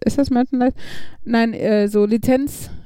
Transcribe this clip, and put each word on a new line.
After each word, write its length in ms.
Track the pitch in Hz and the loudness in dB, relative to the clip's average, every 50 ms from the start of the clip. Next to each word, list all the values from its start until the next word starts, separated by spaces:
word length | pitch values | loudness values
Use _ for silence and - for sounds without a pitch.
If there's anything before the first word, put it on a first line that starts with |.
| - | -2
Ist 140 | - - - | 0 2 2
das 120 | 277 - | 2 2
Merchandise? 440 | 254 240 254 - - 247 247 262 - - - - - - - - - - - | 2 0 0 0 0 0 0 0 0 -2 -4 -6 -4 -4 -4 -4 -4 -6 -4
Nein, 280 | 226 233 226 226 233 214 | 0 2 2 2 2 0
äh, 340 | - - 208 214 208 208 208 | -2 0 2 2 2 2 2
so 160 | 208 208 208 | 2 2 2
Lizenz-, 640 | 208 226 226 - - 254 262 277 285 - - - - - - - | 2 2 2 2 2 2 2 0 -2 -6 -8 -12 -12 -12 -12 -8